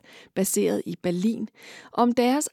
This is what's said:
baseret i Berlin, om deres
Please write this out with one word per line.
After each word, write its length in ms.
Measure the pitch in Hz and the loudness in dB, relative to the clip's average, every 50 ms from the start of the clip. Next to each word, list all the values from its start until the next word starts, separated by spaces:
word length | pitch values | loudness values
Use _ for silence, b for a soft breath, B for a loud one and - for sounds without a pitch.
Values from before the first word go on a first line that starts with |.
| B B B B B B B | B B B B B B B
baseret 480 | 190 190 - - 208 202 175 202 214 - | -2 0 0 2 0 2 2 0 0 -2
i 100 | - 175 - - | -6 -8 -4 -4
Berlin, 460 | 180 175 180 185 226 226 - 220 - B B B B B B B B B | -2 -2 0 0 0 0 -2 -6 -10 B B B B B B B B B
om 200 | - 240 240 240 | 2 2 2 4
deres 360 | 254 240 247 262 302 302 - | 2 2 2 2 0 -2 -4